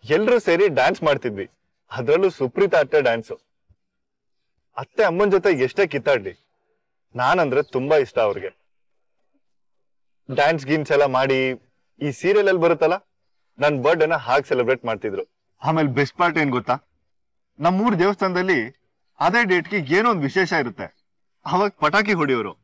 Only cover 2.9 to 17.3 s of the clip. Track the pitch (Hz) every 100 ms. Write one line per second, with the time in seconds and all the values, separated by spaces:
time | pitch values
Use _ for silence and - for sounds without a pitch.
2.9 | 151 127 117 110 - _ _ _ _ _
3.9 | _ _ _ _ _ _ _ _ - 135
4.9 | - 208 170 208 185 196 147 131 - 185
5.9 | 143 147 131 95 85 _ _ _ _ _
6.9 | _ _ 120 127 180 151 131 147 131 135
7.9 | 156 127 - 107 98 92 _ _ _ _
8.9 | _ _ _ _ _ _ _ _ _ _
9.9 | _ _ _ - 131 143 165 135 156 147
10.9 | 143 143 127 135 131 131 123 _ _ _
11.9 | _ 147 131 180 208 202 190 165 160 165
12.9 | 190 _ _ _ _ _ - 147 143 135
13.9 | 170 156 160 120 135 135 131 120 131 117
14.9 | 107 110 101 117 _ _ _ 139 160 151
15.9 | 123 139 - 175 156 143 127 - 127 _
16.9 | _ _ _ _